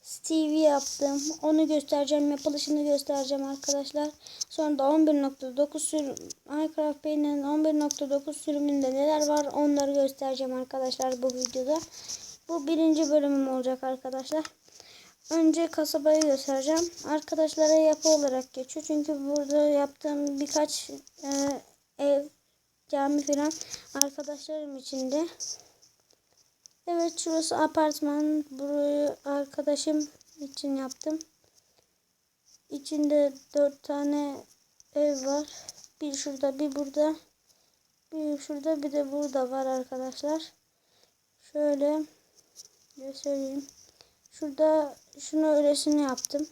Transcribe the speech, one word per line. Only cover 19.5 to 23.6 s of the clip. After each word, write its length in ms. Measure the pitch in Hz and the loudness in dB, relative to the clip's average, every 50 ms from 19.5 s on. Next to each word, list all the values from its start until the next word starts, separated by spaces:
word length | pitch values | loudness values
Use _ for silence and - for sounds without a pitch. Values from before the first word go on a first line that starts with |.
| 285 294 | 2 4
yaptığım 840 | 294 294 294 285 285 285 277 _ - 302 294 285 285 285 285 277 | 4 4 4 2 2 0 -4 _ -6 -4 -4 -2 -2 -4 -2 -4
birkaç, 500 | 294 285 - 311 302 302 - - - - 285 277 285 - _ - 294 | -4 -2 0 0 0 0 -2 -8 -8 -10 -14 -16 -16 -20 _ -14 -6
e, 380 | 277 277 277 277 285 277 247 - _ _ _ _ _ _ - | -4 -2 0 0 -2 -2 -4 -8 _ _ _ _ _ _ -2
ev, 280 | 277 285 285 277 285 294 _ _ _ _ _ _ _ _ _ _ _ _ | 2 2 2 2 0 -4 _ _ _ _ _ _ _ _ _ _ _ _
cami 320 | - 277 277 277 294 294 | -2 0 0 2 2 0
falan 300 | 277 285 294 277 294 302 320 - | 2 2 0 0 0 -2 -2 -6